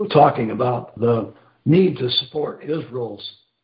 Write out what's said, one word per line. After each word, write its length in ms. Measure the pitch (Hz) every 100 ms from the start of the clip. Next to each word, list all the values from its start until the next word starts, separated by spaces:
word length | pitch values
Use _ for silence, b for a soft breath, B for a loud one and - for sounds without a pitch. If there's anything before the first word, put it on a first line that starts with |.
| 196
talking 380 | 147 147 135 113
about 460 | 107 123 120 - -
the 360 | 117 117 101 b b b -
need 320 | 170 185 131
to 120 | 127
support 540 | - - 156 147 -
Israel's 640 | 135 156 123 123 117 - - - _ _